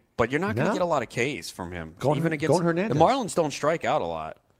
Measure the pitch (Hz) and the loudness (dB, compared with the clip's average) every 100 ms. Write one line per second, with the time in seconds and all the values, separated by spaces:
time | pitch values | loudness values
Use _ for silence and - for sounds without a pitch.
0 | _ - 117 143 190 110 160 220 180 151 | _ -2 0 0 -2 0 0 0 0 0
1 | 113 - 127 117 82 - 87 87 80 85 | -2 -2 -2 -4 -10 -10 -10 -8 -10 -2
2 | 135 151 165 156 156 160 170 165 185 139 | 0 2 0 -2 2 2 2 0 0 4
3 | 165 277 208 - 156 131 143 165 107 143 | 4 4 0 0 -2 0 0 0 0 0
4 | 87 82 78 - _ _ | -2 -6 -8 -12 _ _